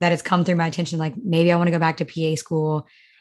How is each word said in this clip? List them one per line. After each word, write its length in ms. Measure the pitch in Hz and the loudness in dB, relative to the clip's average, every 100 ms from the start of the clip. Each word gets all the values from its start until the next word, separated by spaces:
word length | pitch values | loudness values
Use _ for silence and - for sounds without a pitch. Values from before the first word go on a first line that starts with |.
that 100 | 170 | 0
it's 120 | 170 | 0
come 220 | - 180 | 0 0
through 120 | 175 170 | 2 0
my 100 | 165 | 0
attention, 320 | 165 170 165 | -2 -4 -4
like, 160 | 156 - | -4 -4
maybe 300 | 190 165 170 | -2 2 4
I 40 | 170 | 4
wanna 140 | 175 | 2
go 80 | 165 | 2
back 200 | 165 165 | 0 -2
to 60 | |
P 280 | 147 170 160 | -6 -4 -4
A 40 | 156 | -4
school 520 | - 160 156 151 143 _ _ _ | -4 -2 -2 -2 -6 _ _ _